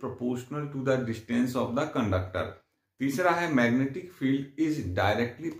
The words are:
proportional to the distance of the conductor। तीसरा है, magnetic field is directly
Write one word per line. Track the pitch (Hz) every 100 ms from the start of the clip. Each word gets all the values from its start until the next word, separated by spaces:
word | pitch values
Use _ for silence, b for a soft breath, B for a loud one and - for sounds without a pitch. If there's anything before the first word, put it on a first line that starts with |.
proportional | 123 95 120 123 - 147 143
to | 139 131
the | 131 113
distance | 110 - 120 127 123
of | 107 120
the | 156 143
conductor। | 107 92 92 87 80 - _ _ _ -
तीसरा | 135 - 180
है, | 170 170
magnetic | 135 117 127 135 - - -
field | 135 139 139 - 160
is | 147 95 92
directly | 98 107 117 - 160